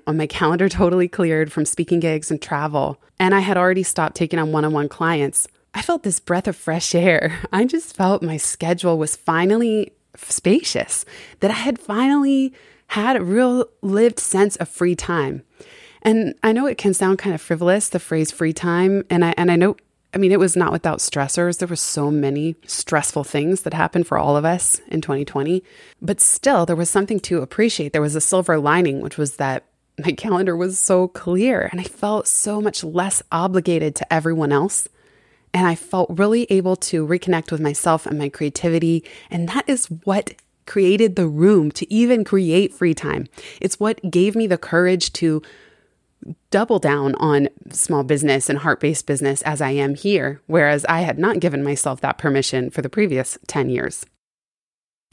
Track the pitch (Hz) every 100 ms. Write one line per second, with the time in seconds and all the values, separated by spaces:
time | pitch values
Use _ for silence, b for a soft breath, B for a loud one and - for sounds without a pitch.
0 | - 160 151 - 160 170 190 180 180 180
1 | 175 - 170 156 156 160 151 - 165 170
2 | 165 156 156 156 - 147 151 147 143 139
3 | b _ 185 196 190 180 180 185 180 -
4 | 156 - 160 165 156 156 151 151 143 -
5 | 165 165 139 - - _ _ 208 214 339
6 | 202 170 - 180 196 175 - 165 - 175
7 | 180 160 156 165 - 185 247 330 - -
8 | 185 202 170 156 - - 165 175 180 165
9 | 151 - - 165 180 220 233 214 - _
10 | _ - - - 170 262 - - - -
11 | - B B B 196 226 240 233 - 208
12 | 262 285 277 269 269 b b b b 208
13 | 226 254 175 208 254 247 - _ 196 202
14 | 233 - - 381 202 - 170 - 175 175
15 | - 170 139 139 - B B B B B
16 | 220 220 190 - 220 226 277 - 202 180
17 | 190 190 202 160 - 165 175 196 - 180
18 | - 160 156 - 160 160 175 170 190 196
19 | - 175 170 170 175 170 185 - _ _
20 | _ - 190 196 185 180 170 165 170 151
21 | - 147 139 - 175 175 180 165 - -
22 | 143 151 139 143 160 165 - - - 156
23 | 151 151 139 147 151 190 - 165 165 175
24 | 170 - 143 147 160 180 - - - 160
25 | 156 139 143 139 147 185 B B B B
26 | 170 202 - - 269 247 170 165 170 196
27 | 196 214 - 170 131 - 226 - 147 156
28 | 147 151 - 185 180 160 143 170 170 135
29 | 147 - 143 - 139 131 - _ _ -
30 | 156 135 226 185 190 170 185 185 - 185
31 | 180 - - 185 240 233 - 180 180 -
32 | 208 214 - - 208 208 208 - 160 170
33 | 190 - - 165 185 185 175 165 156 143
34 | - 160 160 160 147 143 185 - - b
35 | b b b b b 180 180 170 - 185
36 | 175 170 208 226 - 190 185 185 - 170
37 | 151 175 185 165 156 156 151 147 175 160
38 | - 151 143 - 147 - 170 165 165 165
39 | B B B 175 170 254 - 254 - 165
40 | - 196 - - _ _ - 202 185 208
41 | 226 180 165 151 185 208 151 - - 214
42 | 240 240 202 196 175 170 202 - 175 156
43 | - - 135 B B B 190 - 214 220
44 | 185 175 196 214 220 175 - 170 180 185
45 | - - 165 156 B B B B B B
46 | _ _ - - _ 202 226 208 147 143
47 | 139 - 156 143 139 - - - - 151
48 | 131 143 147 135 - 143 156 139 147 156
49 | - 139 139 139 151 147 139 143 139 143
50 | 202 196 135 143 - 160 147 147 143 165
51 | 170 143 185 - 170 139 143 143 143 131
52 | 135 - 156 135 135 127 127 - 135 -
53 | 208 131 127 - - 147 127 123 64 -
54 | - _ _ _ _ _ _ _ _ _
55 | _